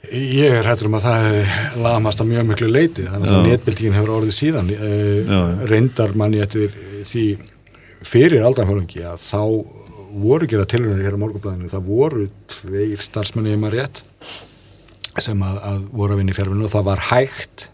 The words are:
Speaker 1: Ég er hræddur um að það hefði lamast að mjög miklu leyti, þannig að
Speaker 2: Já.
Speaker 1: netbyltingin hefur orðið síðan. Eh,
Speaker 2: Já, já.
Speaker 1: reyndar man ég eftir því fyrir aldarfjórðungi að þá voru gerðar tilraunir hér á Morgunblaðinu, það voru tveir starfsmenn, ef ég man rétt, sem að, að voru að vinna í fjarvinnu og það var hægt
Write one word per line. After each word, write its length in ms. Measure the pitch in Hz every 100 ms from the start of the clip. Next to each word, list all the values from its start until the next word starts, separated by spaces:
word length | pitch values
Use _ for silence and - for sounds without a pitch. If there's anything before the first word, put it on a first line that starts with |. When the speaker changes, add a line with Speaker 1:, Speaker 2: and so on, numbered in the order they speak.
Speaker 1:
Ég 500 | - 117 135 135 147 120
er 80 |
hræddur 240 | 107 117 107
um 60 | 107
að 80 |
það 200 | 107 113
hefði 580 | 110 104 101 98 107 123
lamast 360 | 117 117 110 104
að 60 | 113
mjög 140 | 117 113
miklu 200 | 104 113
leyti, 340 | 123 165 -
þannig 240 | 92 98 87
að 60 |
Speaker 2:
Já. 120 | 98 110
Speaker 1:
netbyltingin 480 | 117 - 101 110 101
hefur 140 | 107
orðið 220 | 110 110 104
síðan. 320 | 147 156 90
Eh, 480 | 104 107 104 104 101
Speaker 2:
Já, 200 | - 98
já. 280 | 87 90 110
Speaker 1:
reyndar 460 | 110 127 - 110 101
man 200 | 104 107
ég 100 | 101
eftir 300 | 110 104 101 98 101 101
því 140 | 120 110 98 - - _ - - - -
fyrir 380 | 117 160 135 113
aldarfjórðungi 560 | 131 98 101 85 -
að 140 | 85 85
þá 200 | - 101 107 110 - - - - 95 101
voru 300 | 104 151 160
gerðar 220 | 107 98
tilraunir 340 | 120 117 98
hér 140 | 98 101
á 20 |
Morgunblaðinu, 480 | 107 101 101 90 87
það 200 | 98 92
voru 380 | 110 151 127 101 - -
tveir 560 | - - 98 107 101
starfsmenn, 460 | - - 101 113 107
ef 60 | 107
ég 20 |
man 140 | 107
rétt, 260 | 113 139 - - _ - - - - - - - - - -
sem 260 | - 101
að, 140 | 95 98
að 220 | 101 98 98
voru 220 | 113 101
að 80 | 101
vinna 100 | 98
í 60 | 92
fjarvinnu 300 | 98 101 107
og 40 |
það 140 | 104 98
var 140 | 92 -
hægt 560 | 123 135 - - - -